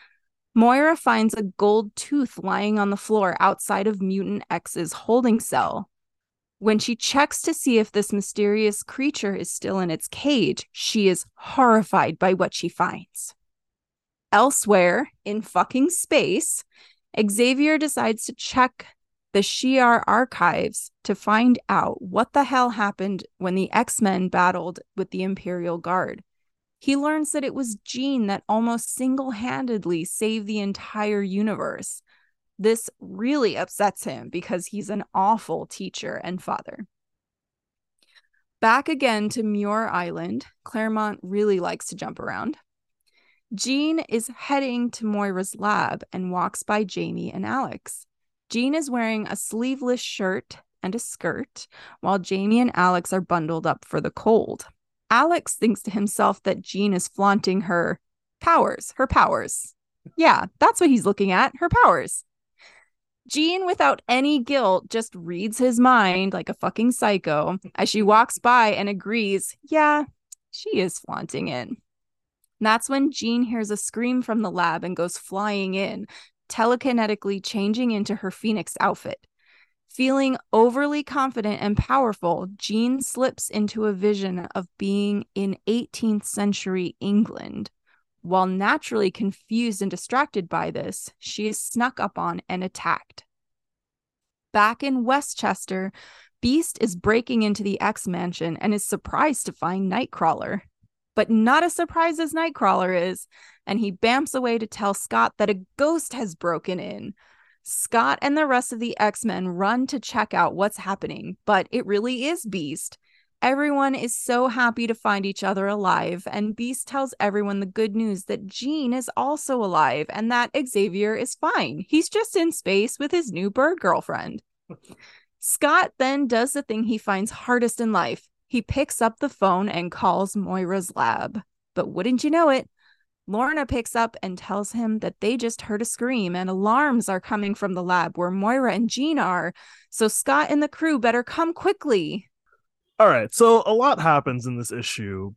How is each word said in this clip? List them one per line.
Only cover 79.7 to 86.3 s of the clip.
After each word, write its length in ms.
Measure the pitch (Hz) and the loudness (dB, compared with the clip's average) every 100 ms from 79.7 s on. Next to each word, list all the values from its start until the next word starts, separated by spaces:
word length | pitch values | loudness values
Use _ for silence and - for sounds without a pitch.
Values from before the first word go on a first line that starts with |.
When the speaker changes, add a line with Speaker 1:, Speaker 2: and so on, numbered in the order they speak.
| _ _ | _ _
Speaker 1:
Feeling 480 | - 262 269 269 262 - | 0 2 2 2 -2 0
overly 500 | 214 240 247 294 294 | 4 6 4 0 -2
confident 600 | 285 285 269 240 208 202 | -4 -2 -2 -2 -4 -2
and 140 | 208 208 | -2 0
powerful, 720 | - 269 247 202 175 170 185 196 | 2 2 2 0 -2 -2 -4 -10
Jean 440 | - 208 240 262 | -4 0 0 0
slips 480 | - - 262 - - | -4 -2 -2 -2 -6
into 380 | 214 208 226 214 | -2 -2 -2 -2
a 60 | |
vision 480 | 190 208 208 190 180 175 | 0 0 0 -2 -6 -6
of 140 | - 180 - | -8 -10 -6
being 460 | 196 202 202 202 - | -2 0 0 -2 -4
in 220 | - 196 190 - | -4 -4 -4 -2
eighteenth 600 | 233 226 - 226 208 | -2 -2 -4 -2 0
century 680 | - | -2